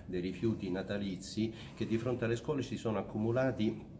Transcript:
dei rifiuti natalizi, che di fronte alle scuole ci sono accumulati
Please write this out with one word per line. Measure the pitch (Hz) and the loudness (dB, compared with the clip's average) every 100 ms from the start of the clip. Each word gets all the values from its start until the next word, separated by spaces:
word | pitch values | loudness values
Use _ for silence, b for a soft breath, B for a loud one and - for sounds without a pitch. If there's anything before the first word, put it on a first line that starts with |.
| - | -4
dei | 90 | -2
rifiuti | 90 - 113 104 95 | -2 0 0 2 0
natalizi, | 95 92 101 101 90 - - 113 B B - | -2 0 -2 -2 -4 -4 0 0 B B -4
che | 110 | 0
di | 113 | 2
fronte | 123 117 113 | 2 0 2
alle | 120 | 0
scuole | - 143 | 0 -2
ci | 117 107 | -2 -2
sono | 113 101 | 0 0
accumulati | 104 107 110 120 131 113 107 - - | 0 0 2 4 4 4 2 0 -8